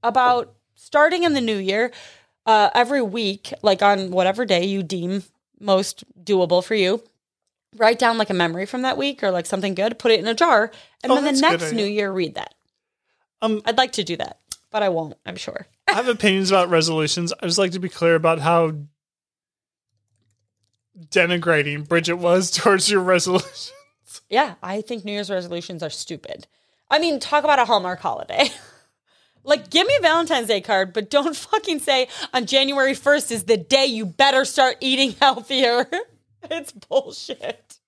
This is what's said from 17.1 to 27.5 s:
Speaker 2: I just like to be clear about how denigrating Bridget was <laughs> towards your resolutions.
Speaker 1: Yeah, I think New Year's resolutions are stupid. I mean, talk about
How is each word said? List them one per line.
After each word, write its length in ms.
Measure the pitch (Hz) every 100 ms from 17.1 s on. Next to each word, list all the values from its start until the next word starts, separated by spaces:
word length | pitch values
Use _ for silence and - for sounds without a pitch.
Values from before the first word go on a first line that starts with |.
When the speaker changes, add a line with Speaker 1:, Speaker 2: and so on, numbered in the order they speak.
| - 170 -
Speaker 2:
I 60 | 180
just 120 | 175
like 140 | 190
to 60 | 185
be 80 | 180
clear 260 | - 170
about 240 | 165 165 160
how 340 | 147 170 160 156 147 _ _ _ _ _ _ _ _ _ _ _ _ _ _ _ _ _ _ _ _ 185 160
denigrating 760 | 196 170 175 170 156 147 147 147
Bridget 280 | 170 160
was 360 | 175 175 180 185
<laughs> 20 |
towards 380 | - 226 190 -
your 100 | 208
resolutions. 720 | 185 180 180 185 - - - 523 _ _ _ - _
Speaker 1:
Yeah, 260 | 220 285 175
I 180 | 180 202
think 240 | 214 233
New 80 | 196
Year's 180 | 202 196
resolutions 520 | 190 175 175 170 170
are 80 | 156
stupid. 560 | - - 165 - - - _ _ _ _
I 80 | 302
mean, 220 | 330 285
talk 240 | - 294
about 140 | 302